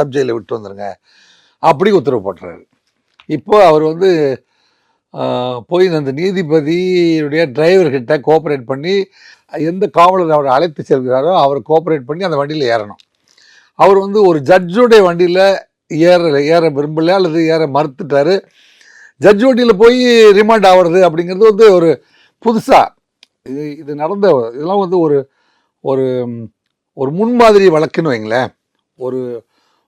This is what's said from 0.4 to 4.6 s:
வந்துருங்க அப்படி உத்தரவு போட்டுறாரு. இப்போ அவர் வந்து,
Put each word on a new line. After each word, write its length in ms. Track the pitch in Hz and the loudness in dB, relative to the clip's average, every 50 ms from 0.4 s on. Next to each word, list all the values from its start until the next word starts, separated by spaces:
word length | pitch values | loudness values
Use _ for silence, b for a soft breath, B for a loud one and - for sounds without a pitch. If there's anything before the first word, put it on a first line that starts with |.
| 98 - 127 113 | -8 -8 -10 -10
வந்துருங்க 340 | 104 98 98 98 101 101 92 - b b b b b b b b b b b b | -10 -14 -16 -14 -14 -14 -14 -16 b b b b b b b b b b b b
அப்படி 320 | - 151 170 135 190 220 | 0 0 0 2 0 0
உத்தரவு 420 | 208 180 127 143 127 113 92 98 92 | 0 0 0 -2 -4 -4 -6 -8 -10
போட்டுறாரு. 320 | - 95 90 82 80 - _ _ _ _ _ _ _ _ _ _ _ _ | -12 -14 -18 -20 -20 -20 _ _ _ _ _ _ _ _ _ _ _ _
இப்போ 380 | - 156 151 - 202 214 214 202 | -10 -10 -10 -4 0 2 4 4
அவர் 180 | 170 156 156 156 | 4 4 2 0
வந்து, 600 | 156 160 170 190 190 180 160 151 139 131 113 _ _ _ _ | -2 -2 -2 0 0 0 0 0 -2 -4 -6 _ _ _ _